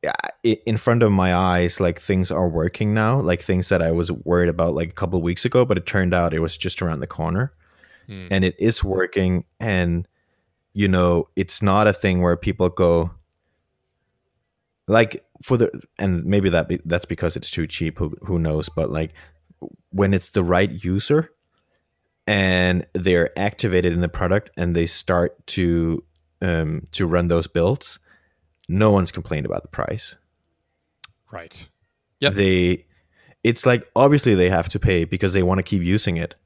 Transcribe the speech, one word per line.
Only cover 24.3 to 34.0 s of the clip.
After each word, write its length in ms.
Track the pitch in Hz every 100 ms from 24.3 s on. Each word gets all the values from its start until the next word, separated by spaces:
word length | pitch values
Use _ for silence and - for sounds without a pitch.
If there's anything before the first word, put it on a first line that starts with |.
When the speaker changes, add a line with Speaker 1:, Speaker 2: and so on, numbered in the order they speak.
| 98 - -
Speaker 1:
and 200 | 87 85
they 100 | 82
start 600 | - - 87 87 - -
to, 580 | - 87 85 82 82 - _ _ _
um, 400 | 92 85 78 78 -
to 140 | - 92
run 220 | 87 87
those 180 | 85 82
builds, 520 | - 85 120 - - _ _ _ _ _ _ _
no 220 | 90 107
one's 220 | 101 90
complained 340 | - 85 78 58
about 160 | 50
the 60 | -
price. 480 | - - 113 - - _ _ _ _ _ _ _ _ - _ _
Speaker 2:
Right. 380 | 101 82 - - _ _ _ _ _
Yep. 140 | 139
Speaker 1:
They, 520 | 98 98 92 90 90 _ _ _ _ _ _
it's 220 | 113 117 -
like, 220 | 123 -
obviously 380 | -